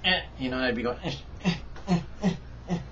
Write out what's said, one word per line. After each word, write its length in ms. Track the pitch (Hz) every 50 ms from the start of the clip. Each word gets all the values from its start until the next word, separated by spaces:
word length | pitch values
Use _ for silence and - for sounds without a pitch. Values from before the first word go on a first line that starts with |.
| -
eh, 160 | 185 185 165 - - - -
you 100 | 131 127
know, 80 | 127
and 80 | 127 131
I'd 100 | 123 113
be 80 | 120 117
going, 140 | 160 160 - -
eh, 100 | 160 139 - - - - - -
eh, 100 | 185 170 - - - - - - -
eh, 120 | 180 170 - - - - 208
eh, 120 | 185 170 - - - - - - -
eh, 80 | 180 170 - -